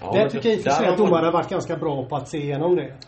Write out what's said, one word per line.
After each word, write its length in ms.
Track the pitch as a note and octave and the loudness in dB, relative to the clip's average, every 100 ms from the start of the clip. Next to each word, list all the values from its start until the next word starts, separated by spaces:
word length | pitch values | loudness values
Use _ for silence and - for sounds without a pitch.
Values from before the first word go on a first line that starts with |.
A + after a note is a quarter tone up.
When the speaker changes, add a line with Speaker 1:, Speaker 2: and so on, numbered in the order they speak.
Speaker 1:
Ja, 100 | F#2 | -2
Speaker 2:
Där 80 | A2+ | 2
Speaker 1:
men 100 | G#3+ | 2
Speaker 2:
tycker 200 | - A#3 | 0 0
jag 80 | G#3+ | 0
i 20 | |
och 40 | |
för 60 | C#3 | 0
Speaker 1:
där 60 | D3 | 2
Speaker 2:
sig 80 | F#3+ | 2
Speaker 1:
har 80 | |
Speaker 2:
att 60 | F3+ | 4
Speaker 1:
man 80 | G3 | 4
Speaker 2:
domare 180 | E3 E3 | 4 4
har 60 | |
varit 160 | E3 - | 0 0
ganska 280 | F#3 B2+ D#3+ | -4 -4 -4
bra 280 | D#3+ C#3 B2 | -4 -4 -4
på 100 | D3 | -6
att 140 | C3+ | -6
se 80 | E3 | -6
igenom 380 | C#3+ C#3+ E3 F3+ | -4 -2 2 2
det. 180 | C3 - | 0 -10